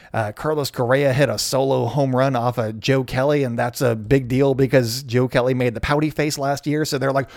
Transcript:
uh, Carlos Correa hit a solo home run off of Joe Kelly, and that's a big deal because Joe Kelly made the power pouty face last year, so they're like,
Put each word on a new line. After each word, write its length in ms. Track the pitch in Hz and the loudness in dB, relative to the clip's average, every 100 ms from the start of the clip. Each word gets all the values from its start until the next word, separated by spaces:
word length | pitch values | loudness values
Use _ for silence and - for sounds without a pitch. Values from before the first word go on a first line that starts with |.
| - | -10
uh, 200 | - 107 | -4 -4
Carlos 360 | - 151 151 135 | -4 -4 -2 -2
Correa 440 | - 120 135 143 | -2 0 2 2
hit 160 | 127 139 | 2 2
a 100 | 107 | 0
solo 480 | - 131 135 131 120 | -2 0 0 0 0
home 280 | 139 139 127 | 0 0 2
run 200 | 135 127 | 2 0
off 240 | 120 123 | -2 -2
of 200 | 110 110 | -4 -4
Joe 240 | 104 135 | 0 0
Kelly, 400 | 123 127 139 147 | 0 0 2 2
and 140 | 131 117 | 0 -2
that's 240 | 120 120 | -4 0
a 140 | 127 113 | 0 0
big 320 | 107 139 123 | 2 2 2
deal 260 | 127 139 | 2 2
because 480 | 127 135 131 120 120 | 2 4 4 2 -2
Joe 260 | 139 117 127 | -2 0 2
Kelly 280 | 139 123 127 | 2 0 0
made 180 | 123 | -2
the 80 | 110 | -2
power 120 | - 147 | -2 0
pouty 140 | 151 | 0
face 280 | 147 151 147 | -2 -4 -2
last 300 | 139 143 - | -4 -4 -2
year, 160 | 147 | -2
so 140 | 151 143 | -2 -2
they're 160 | 135 | 0
like, 160 | 135 135 | -2 -2